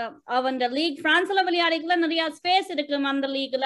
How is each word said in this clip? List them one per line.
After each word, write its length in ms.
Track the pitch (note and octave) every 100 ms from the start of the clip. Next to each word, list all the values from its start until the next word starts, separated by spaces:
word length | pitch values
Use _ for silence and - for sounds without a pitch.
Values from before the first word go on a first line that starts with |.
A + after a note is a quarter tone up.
| A3+ -
அவன் 340 | - B3 B3+ C4
லீக் 420 | B3 C4+ E4 C#4
பிரான்ஸ்ல 360 | D#4 E4 F4+ G4
விளையாடிக்கல 580 | F4+ F4 E4+ E4 D#4+ F4
நிறைய 360 | E4 E4 D#4+ D4+
ஸ்பேஸ் 280 | F4 F#4 F#4+
இருக்கு 260 | D4+ C#4+ C#4+
அந்த 300 | C#4 C#4 C#4
லீக்ல. 380 | C4+ C4+ B3+